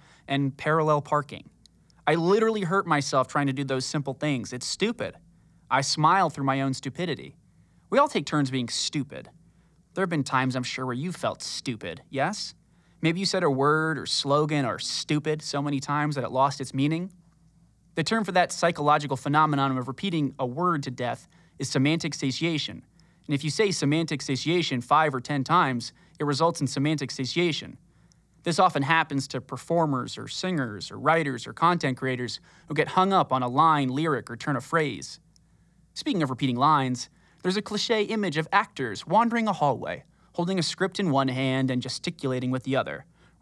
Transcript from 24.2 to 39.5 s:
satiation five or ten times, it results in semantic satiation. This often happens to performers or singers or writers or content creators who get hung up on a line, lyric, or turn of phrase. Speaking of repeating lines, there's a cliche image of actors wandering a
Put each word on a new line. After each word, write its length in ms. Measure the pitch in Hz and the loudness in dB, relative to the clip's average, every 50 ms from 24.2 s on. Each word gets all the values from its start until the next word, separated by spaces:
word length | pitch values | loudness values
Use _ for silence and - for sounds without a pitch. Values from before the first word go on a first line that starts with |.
satiation 580 | - - 135 127 - 151 170 180 160 - 139 123 | -4 -4 -4 -2 0 0 0 0 0 0 -2 -4
five 340 | 117 - 147 156 160 156 139 | 0 2 4 4 4 4 0
or 60 | 127 | -2
ten 240 | 123 - 147 139 127 | -4 -2 -2 -2 0
times, 480 | - 160 180 165 135 127 120 110 - - _ _ _ _ - | 2 4 4 4 2 0 -2 -4 -8 -12 _ _ _ _ -4
it 60 | 156 | -2
results 380 | 147 143 131 160 170 165 - | -2 2 2 2 2 2 0
in 40 | 156 | -2
semantic 440 | 131 - 139 139 151 160 147 143 123 | -2 0 0 0 0 0 -2 -4 -4
satiation. 640 | - - 131 120 - 175 175 170 143 - - - - - _ _ _ _ _ _ _ _ _ _ _ _ | -6 -6 -6 -2 0 0 2 2 0 -2 -6 -10 -14 -20 _ _ _ _ _ _ _ _ _ _ _ _
This 160 | - 170 165 196 | -2 0 4 4
often 240 | 185 180 - 147 | 4 4 4 2
happens 460 | 135 139 165 165 156 - 143 135 131 - | 2 2 2 2 2 0 -2 -4 -4 -4
to 120 | - 131 | -6 -8
performers 720 | - - 135 120 - - 170 170 160 151 139 127 117 110 - | -8 -8 -10 -8 -4 0 2 2 2 2 0 -2 -2 -6 -8
or 100 | 110 110 | -10 -10
singers 640 | 107 - - - 185 185 151 131 113 104 95 - - | -10 -8 -6 -4 -2 -2 -2 -2 -4 -6 -8 -10 -12
or 80 | - 110 | -10 -2
writers 480 | 120 147 160 165 156 143 127 117 - | 2 2 4 4 2 0 -4 -6 -8
or 60 | 117 | -12
content 460 | 113 - 165 170 175 170 - 139 127 - | -2 2 2 2 4 2 0 -2 -2 -2
creators 420 | 135 131 127 123 123 113 - - - - - - - | -2 -2 -2 -2 -4 -6 -8 -10 -14 -20 -20 -18 -12
who 80 | - 143 | -4 -2
get 140 | 151 147 - | 0 0 2
hung 240 | - 185 185 196 | 2 2 4 6
up 200 | 196 180 143 - | 4 4 4 4
on 100 | 127 131 | 2 0
a 60 | 127 123 | 0 2
line, 420 | 123 143 160 165 156 147 139 127 | 4 6 6 6 6 4 2 0
lyric, 400 | 123 143 160 165 143 117 104 - | 0 0 0 0 0 -2 -4 -6
or 60 | 117 | -12
turn 200 | 120 - 156 139 | -6 -4 -2 -2
of 80 | 120 117 | -2 -2
phrase. 560 | - 160 165 156 139 107 71 69 - - - _ _ _ _ _ _ _ _ _ _ _ _ _ _ | 0 0 0 0 0 -4 -8 -10 -14 -16 -18 _ _ _ _ _ _ _ _ _ _ _ _ _ _
Speaking 300 | - - - 311 262 175 | -14 -6 -4 -2 0 0
of 80 | 156 127 | 0 0
repeating 260 | 131 117 147 127 120 | 0 0 0 0 2
lines, 540 | 120 135 151 156 143 135 170 156 135 - - _ _ _ _ _ _ | 4 4 6 6 4 4 2 -2 -4 -6 -12 _ _ _ _ _ _
there's 160 | - 180 185 208 | -2 -2 -2 -2
a 40 | |
cliche 400 | 208 - 208 208 - - 233 214 | -2 -4 -4 -2 0 2 2 2
image 360 | 208 - 220 220 202 180 143 156 | 2 0 0 -2 -2 0 -2 -2
of 100 | 156 - | -2 2
actors 560 | 185 202 214 - - - 131 113 101 - - | 2 0 0 0 -4 -6 -6 -6 -6 -8 -2
wandering 400 | - 170 220 233 233 226 233 226 | 2 4 4 4 4 2 0 0
a 60 | 214 | -2